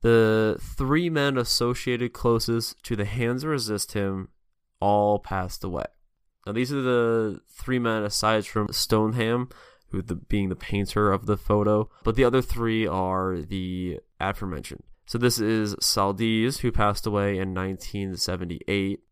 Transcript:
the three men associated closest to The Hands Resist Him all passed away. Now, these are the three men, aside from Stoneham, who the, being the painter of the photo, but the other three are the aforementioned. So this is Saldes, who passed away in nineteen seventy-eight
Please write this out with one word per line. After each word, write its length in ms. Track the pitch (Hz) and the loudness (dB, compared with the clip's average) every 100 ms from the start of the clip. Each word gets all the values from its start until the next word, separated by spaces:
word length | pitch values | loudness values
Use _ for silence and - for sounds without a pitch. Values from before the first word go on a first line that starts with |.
the 560 | 117 117 110 110 110 - | 6 6 6 4 2 0
three 480 | - - 135 151 175 | -6 -4 0 0 2
men 280 | 160 143 135 | 0 0 0
associated 760 | 117 - 120 123 - 120 120 | 0 0 0 -2 -2 -2 -2
closest 680 | - 120 117 - 117 113 - | -2 2 2 2 -2 -2 -10
to 120 | - 113 | -8 -4
The 100 | 101 | -4
Hands 400 | 110 120 127 151 | -2 -2 -2 -4
Resist 480 | 147 110 107 - | -4 -2 -4 -4
Him 360 | 107 98 95 95 _ _ _ _ _ | -4 -4 -4 -8 _ _ _ _ _
all 380 | 101 104 104 104 | 2 4 4 2
passed 440 | - 98 92 - | 0 -6 -4 -6
away. 220 | 98 82 - _ _ _ _ _ - | -6 -6 -8 _ _ _ _ _ -8
Now, 80 | |
these 180 | 107 127 | -4 -2
are 100 | 143 | -2
the 600 | 127 123 117 113 110 98 _ | 0 2 4 2 0 -4 _
three 280 | - - 127 | -14 -4 0
men, 240 | 120 110 | 0 0
aside 420 | 104 - 107 110 101 | -2 0 2 2 0
from 220 | - 104 | -2 -2
Stoneham, 760 | - - 110 110 120 113 120 123 - - _ _ | -2 0 2 2 0 0 0 -4 -10 -20 _ _
who 120 | - | -8
the, 140 | - 87 | -6 -8
being 340 | - 104 98 | -2 0 0
the 60 | 90 | -4
painter 560 | - 101 98 - 104 | -4 -2 0 2 2
of 140 | 98 - | 2 0
the 120 | 104 | -2
photo, 520 | - 104 104 107 107 _ | 2 2 4 2 2 _
but 120 | - 110 | -2 4
the 80 | |
other 180 | 127 127 | 4 4
three 460 | 123 120 113 110 107 | 0 0 0 0 0
are 520 | 90 92 92 95 90 | 0 0 0 0 -2
the 600 | 80 98 92 92 90 87 - _ | -4 -6 -4 -4 -6 -8 -12 _
aforementioned. 640 | 95 101 98 78 - - - - _ | -4 -4 -6 -8 -10 -16 -18 -20 _
So 100 | 117 | 2
this 220 | 123 113 | 2 4
is 360 | 107 110 107 101 | 2 2 0 -2
Saldes, 800 | - - 98 98 113 110 113 131 | 0 2 2 2 0 2 0 0
who 120 | 123 | 0
passed 360 | - 104 101 - | 2 2 2 -2
away 300 | 104 101 98 | 0 0 0
in 140 | 95 | -2
nineteen 640 | 92 95 95 - 101 98 87 | -2 -4 -6 -8 -6 -6 -4
seventy-eight 840 | - 92 87 85 - 98 98 98 _ | -4 -4 -6 -8 -2 -2 0 -4 _